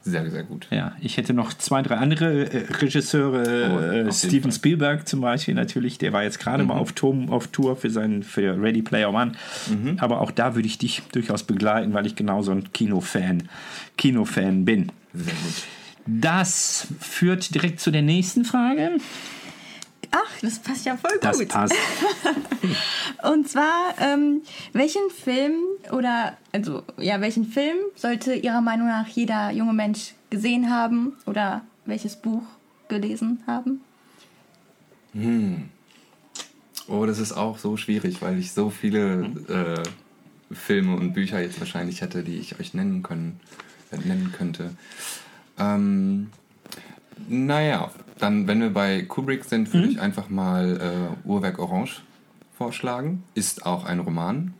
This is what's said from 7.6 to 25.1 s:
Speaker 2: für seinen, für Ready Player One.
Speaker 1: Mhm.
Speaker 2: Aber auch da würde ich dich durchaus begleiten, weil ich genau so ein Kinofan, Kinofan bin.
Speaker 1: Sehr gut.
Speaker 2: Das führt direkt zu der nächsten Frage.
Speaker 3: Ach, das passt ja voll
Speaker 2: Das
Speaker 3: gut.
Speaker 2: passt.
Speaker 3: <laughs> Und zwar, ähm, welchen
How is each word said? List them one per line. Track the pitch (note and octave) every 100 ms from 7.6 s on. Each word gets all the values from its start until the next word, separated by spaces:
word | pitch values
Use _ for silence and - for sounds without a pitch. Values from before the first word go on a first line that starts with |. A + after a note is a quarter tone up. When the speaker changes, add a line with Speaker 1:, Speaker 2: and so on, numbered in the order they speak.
| C3 B2+
Speaker 2:
für | A#2
seinen, | A2 G#2+ G#2
für | G2 - G2 F#2
Ready | G#2+ A2+
Player | A2 A2 G#2
One. | G#2 A#2+ A2+ - - -
Speaker 1:
Mhm. | G#2+ A#2+ F3+
Speaker 2:
Aber | A#2+ A#2
auch | A#2+
da | - A#2+
würde | A#2 A2
ich | -
dich | A#2+ - -
durchaus | B2 A2+ G#2+
begleiten, | - G2 G#2 G#2+ G#2+
weil | G#2 G#2
ich |
genau | - G#2 G2
so | G2
ein | G2 F#2+
Kinofan, | - A2 G2 F2+ - F#2 F2+ E2+ - - - - -
Kinofan | C#3 B2 G#2+ - F#2+ F#2+
bin. | F#2 A2 F2 - _
Speaker 1:
Sehr | F2 E2+
gut. | E2 E2+ - - - - - -
Speaker 2:
Das | A2+ D#3+ F3 F#3 - - - - -
führt | - - F3 F#3 F#3
direkt | C#3+ F3 E3+
zu | -
der | D3+
nächsten | D3 F3 F#3 -
Frage. | A#3+ B3+ A#3+ C#4+ D#4+ E4+ - - - - - - - - - _ -
Speaker 3:
Ach, | D#4 A4 -
das | A3+ A3
passt | - C4+ C4
ja | B3
voll | E4+ G4+
Speaker 2:
Das | - C#4
Speaker 3:
gut. | G#3
Speaker 2:
passt. | G#2+ G#2 F#4+ - - G4 G4 - C#4+ C#4+
Speaker 3:
<laughs> | B3+ F#3 D3+ - - - - -
Und | D4+ C#4+
zwar, | C4 D4+ E4+ F4+ -
ähm, | C#4 C#4+ D4 D4 D4+ - -
welchen | - D4 G4+ G4